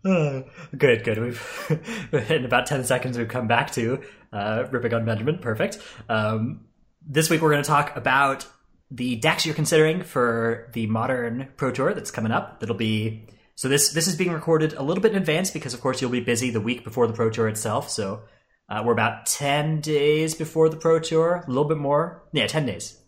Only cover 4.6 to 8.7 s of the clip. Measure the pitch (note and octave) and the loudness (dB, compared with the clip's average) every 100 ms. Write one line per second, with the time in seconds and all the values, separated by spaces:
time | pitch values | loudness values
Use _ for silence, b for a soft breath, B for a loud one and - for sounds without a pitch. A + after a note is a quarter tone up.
4.6 | C3+ B2+ A#2 A#2 A2+ G#2+ A#2+ E3 A#2+ G#2+ | -2 -2 0 0 0 -2 -2 -2 -4 -2
5.6 | G3+ - B B - A2 G#2+ A2 A#2+ D3+ | -2 -4 B B -4 0 0 0 -2 -6
6.6 | - _ _ _ D#3 C#3+ D#3+ D#3+ D#3+ D3 | -16 _ _ _ -2 0 2 2 4 2
7.6 | C#3+ D3 D3 - C3 C3 C#3 C3+ - _ | 2 2 0 -2 2 4 2 0 -10 _
8.6 | _ | _